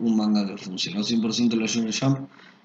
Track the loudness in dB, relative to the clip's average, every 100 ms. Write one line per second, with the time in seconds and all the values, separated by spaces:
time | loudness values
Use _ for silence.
0 | 2 2 4 2 0 -6 -10 -6 -4 -4
1 | 0 0 0 2 2 2 0 -2 -2 0
2 | 0 0 -4 -16 -20 -20